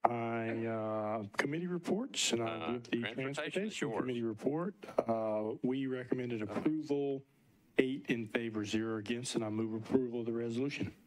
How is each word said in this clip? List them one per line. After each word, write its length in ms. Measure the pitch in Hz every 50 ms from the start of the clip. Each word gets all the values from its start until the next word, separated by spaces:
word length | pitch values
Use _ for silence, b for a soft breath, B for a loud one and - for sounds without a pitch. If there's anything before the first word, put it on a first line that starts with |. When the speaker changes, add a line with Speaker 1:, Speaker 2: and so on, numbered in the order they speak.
| - -
Speaker 1:
I, 600 | 120 117 117 117 113 117 113 113 113 113 113 113
uh, 560 | 113 110 110 107 110 107 107 107 107 107 107 104 -
committee 300 | - - 143 143 165 175
reports, 640 | 180 180 175 170 - - 196 247 285 285 - - -
and 120 | - 117 117
I 20 |
Speaker 2:
Uh, 260 | - 85 165 - 80 80
Speaker 1:
give 100 | - 120
the 140 | - - 120
Speaker 2:
transportation 100 | 117 107
is 60 | 123
Speaker 1:
Transportation 760 | 131 131 135 139 147 151 165 160 185 196 220 202 - - 147
Speaker 2:
yours. 120 | - 202
Speaker 1:
Committee 200 | - 127 127 120
report. 540 | 117 113 110 104 - 131 143 156 170 196 196 - - - - - - -
Uh, 480 | 113 113 110 110 107 107 110 110 117 - -
we 240 | 127 127 139 135 131
recommended 560 | 127 127 127 123 - 127 123 120 120 110 107
approval, 800 | 107 107 107 - 160 156 156 151 143 143 143 143 139 139 135 - _ _ _ - - - - _ - - -
eight 260 | 135 131 131 151 - -
in 180 | 135 117 113 107
favor, 360 | - 123 117 117 107 107 104
zero 340 | 101 104 107 110 113 113 110
against, 360 | 104 104 120 120 127 131 -
and 100 | 120 117
I 60 | 107
move 240 | 107 110 113 113 110
approval 460 | 113 110 - 117 135 127 123 117 120
of 80 | 117 117
the 40 |
resolution. 600 | 113 117 117 117 117 120 135 143 143 - - - - - -